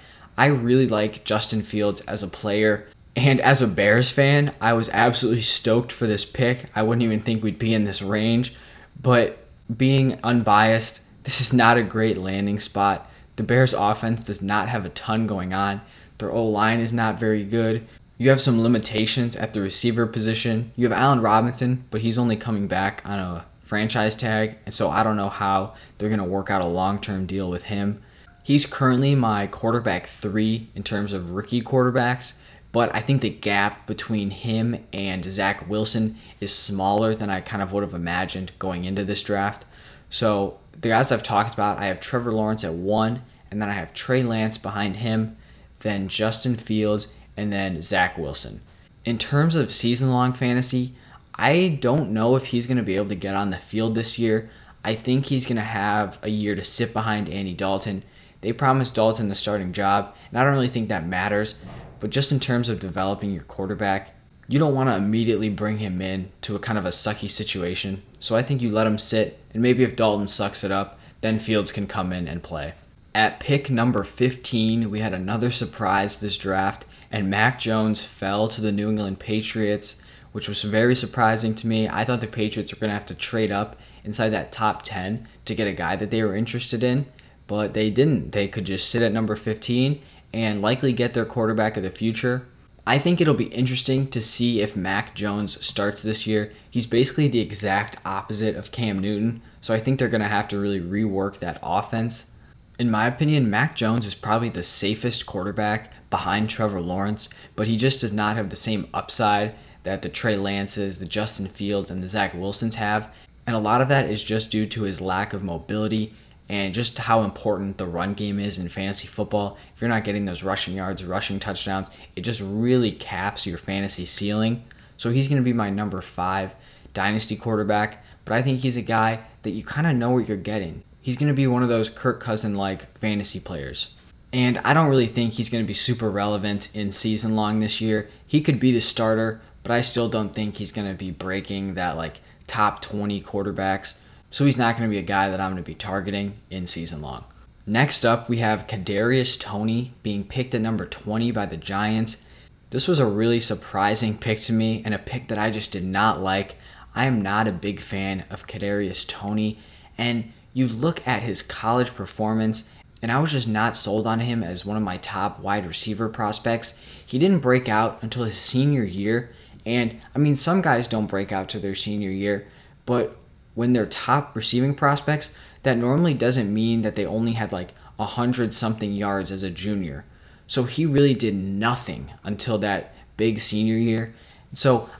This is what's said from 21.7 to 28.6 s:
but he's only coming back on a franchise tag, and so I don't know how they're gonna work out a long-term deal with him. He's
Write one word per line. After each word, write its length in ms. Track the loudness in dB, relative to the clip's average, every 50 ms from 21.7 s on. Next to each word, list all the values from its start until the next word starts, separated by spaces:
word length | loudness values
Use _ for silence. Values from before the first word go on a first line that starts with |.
| 0 -2 -4 -6
but 100 | -4 -2
he's 160 | 0 0 2
only 200 | 2 2 2 0
coming 300 | 0 -2 -2 -2 -2 -2
back 340 | 0 0 0 0 0 -2 -4 -6
on 140 | -6 -6 -4
a 260 | -4 -6 -6 -8 -10 -14 -20 -20
franchise 540 | -8 -4 -2 -2 0 0 2 2 2 2 0
tag, 420 | 0 -2 0 2 2 0 0 -2 -8 -10
and 80 | -8 -2
so 160 | -2 0 2
I 140 | 2 2 2
don't 140 | 2 2
know 120 | 0 -2 -4
how 440 | -2 -2 0 2 2 2 0 -2 -6 -14 -20 -20 -8
they're 120 | -4 -2 -2
gonna 140 | 0 0 -2
work 260 | -2 -2 -2 -2 0
out 140 | 0 0 0
a 40 |
long-term 600 | 0 0 0 0 0 0 -2 -4 -4 -4 -4 -4
deal 220 | -4 -4 -4 -4 -4
with 160 | -4 -6 -6
him. 360 | -6 -4 -2 -2 -2 -4 -6 -10 -18 -20 -20 -20 -20 -20 -10
He's 240 | 0 2 4 4